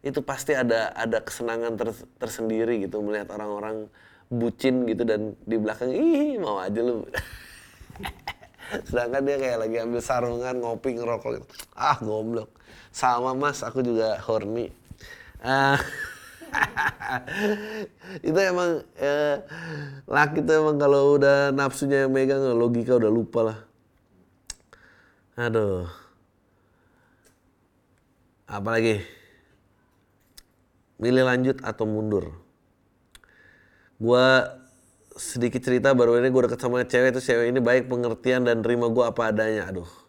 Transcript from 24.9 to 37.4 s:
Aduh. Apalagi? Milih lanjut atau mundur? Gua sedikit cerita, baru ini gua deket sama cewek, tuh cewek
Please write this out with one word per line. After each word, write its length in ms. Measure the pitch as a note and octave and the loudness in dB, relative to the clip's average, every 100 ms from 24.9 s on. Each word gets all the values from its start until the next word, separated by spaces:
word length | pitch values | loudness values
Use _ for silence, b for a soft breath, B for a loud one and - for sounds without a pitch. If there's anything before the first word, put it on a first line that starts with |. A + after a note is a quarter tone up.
| b b b b - | b b b b -4
Aduh. 500 | A#2+ A2+ G#2 F#2 F2 B B B _ _ _ _ _ _ _ _ _ _ _ _ _ _ _ _ _ _ _ _ _ _ - | 0 2 2 -2 -6 B B B _ _ _ _ _ _ _ _ _ _ _ _ _ _ _ _ _ _ _ _ _ _ -12
Apalagi? 560 | G2+ G2+ A2+ A2+ G#2 F#2 B B B B B _ _ _ _ _ _ _ - _ _ _ _ _ - | -6 -2 2 2 0 -4 B B B B B _ _ _ _ _ _ _ -20 _ _ _ _ _ -4
Milih 240 | A#2 B2+ B2+ | 2 4 4
lanjut 300 | B2 B2+ C3 - | 2 0 -2 -6
atau 160 | A2 | -4
mundur? 480 | A2 G#2+ G#2+ G2+ E2 E2 _ _ _ _ _ _ _ - b b b b b b b _ | -4 -2 -2 -2 -4 -14 _ _ _ _ _ _ _ -20 b b b b b b b _
Gua 560 | A2+ B2 C3 C3 - - - _ _ _ _ - | 4 6 8 6 4 -10 -20 _ _ _ _ -14
sedikit 420 | - B2 A#2+ B2 | -8 -2 0 0
cerita, 300 | B2+ B2 C3+ | 0 4 4
baru 240 | B2+ A#2 A#2+ | 6 6 6
ini 80 | C3 | 4
gua 160 | B2+ A#2+ | 4 2
deket 160 | A#2 | 0
sama 240 | B2 B2 B2 | -2 -2 2
cewek, 240 | B2 C3 B2+ | 4 4 2
tuh 60 | |
cewek 260 | - A#2 | 0 2